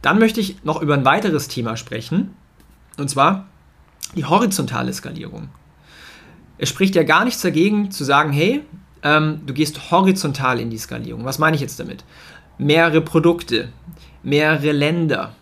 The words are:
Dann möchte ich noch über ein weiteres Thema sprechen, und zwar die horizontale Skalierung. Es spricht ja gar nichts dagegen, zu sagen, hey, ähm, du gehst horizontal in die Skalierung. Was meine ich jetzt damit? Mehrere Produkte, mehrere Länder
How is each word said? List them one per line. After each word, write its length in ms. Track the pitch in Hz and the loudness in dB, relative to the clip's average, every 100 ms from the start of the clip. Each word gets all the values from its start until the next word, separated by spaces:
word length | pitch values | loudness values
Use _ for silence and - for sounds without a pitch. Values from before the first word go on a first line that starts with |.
Dann 160 | 135 196 | 2 4
möchte 220 | 226 226 | 4 2
ich 240 | 190 - | -4 -4
noch 180 | 151 160 | -4 -2
über 140 | 156 | 0
ein 100 | 143 | 2
weiteres 420 | 131 170 208 156 - | 4 2 2 -2 -4
Thema 280 | - 117 113 | -6 -6 -6
sprechen, 560 | - 117 - 165 - - _ _ _ _ _ - | -8 -10 -2 -2 -2 -10 _ _ _ _ _ -8
und 120 | 143 | -4
zwar 360 | 135 147 190 - _ _ _ _ _ - | 2 2 2 -6 _ _ _ _ _ -10
die 100 | 185 | -8
horizontale 680 | 135 185 233 - 123 - - | 0 2 2 0 -4 -4 -6
Skalierung. 580 | - - 170 - 110 - - _ _ _ - - - - - - - | -8 -12 -12 -14 -14 -16 -20 _ _ _ -20 -20 -20 -20 -20 -20 -8
Es 100 | 131 | -8
spricht 260 | - 196 | 0 2
ja 80 | 185 | 2
gar 220 | 156 160 | 4 4
nichts 160 | 240 - | 2 -2
dagegen, 480 | 185 147 196 208 196 | -2 2 2 2 -2
zu 140 | - | -6
sagen, 280 | 139 143 151 | 2 2 2
hey, 300 | 143 180 285 - - - _ | 2 2 0 -6 -20 -20 _
ähm, 400 | 143 151 156 151 | 0 2 2 -4
du 80 | 139 | -8
gehst 380 | 135 151 - - | -2 -4 -4 0
horizontal 680 | 170 190 185 151 139 131 120 | 4 4 2 -2 -2 -2 -2
in 100 | 117 | -4
die 80 | 113 | -8
Skalierung. 480 | - 120 117 117 | -10 -12 -10 -10
Was 140 | 123 143 | -8 0
meine 160 | 156 | 0
ich 60 | 156 | 0
jetzt 180 | 143 - | -4 -8
damit? 260 | 127 - - - - - _ - | -12 -12 -18 -20 -20 -20 _ -4
Mehrere 420 | 147 160 170 156 | 2 4 4 2
Produkte, 680 | 156 160 165 170 - 117 120 - - - - - | 2 2 4 2 -2 -4 -4 -16 -20 -20 -20 -12
mehrere 500 | - 143 151 156 147 | -2 2 2 2 0
Länder 600 | 147 147 170 160 104 92 - | 0 0 0 0 -2 -4 -14